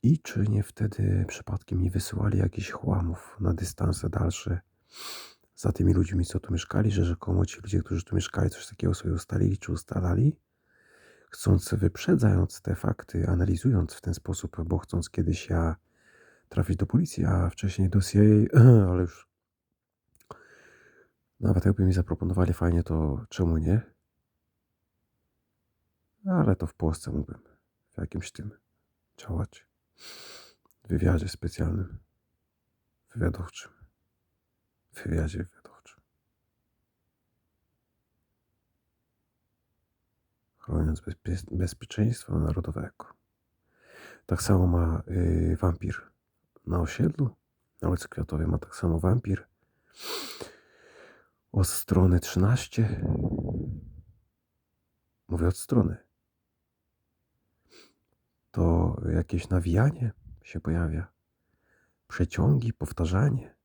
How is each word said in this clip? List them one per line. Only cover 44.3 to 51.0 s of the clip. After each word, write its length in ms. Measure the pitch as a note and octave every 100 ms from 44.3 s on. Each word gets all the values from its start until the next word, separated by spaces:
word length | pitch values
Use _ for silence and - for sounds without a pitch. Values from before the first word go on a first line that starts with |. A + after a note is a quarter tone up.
| F2+
samo 240 | - G2 F#2
ma, 360 | F2 D#2+ D#2+ -
y, 480 | F2+ E2+ E2 E2 E2
wampir 540 | F2+ E2+ - - - _ _ _ _ _ -
na 140 | F2
osiedlu, 500 | E2 - D#3+ D#3 C3 - _ _ _ _
na 60 | E2
ulicy 200 | F2 -
Kwiatowej 380 | - D2+ D2+ D#2+
ma 120 | D#2
tak 180 | - -
samo 220 | F2 E2
wampir. 480 | F2+ A#2+ G2+ F#2+ - _ _ _ _ _ - - - - - - _ _ - -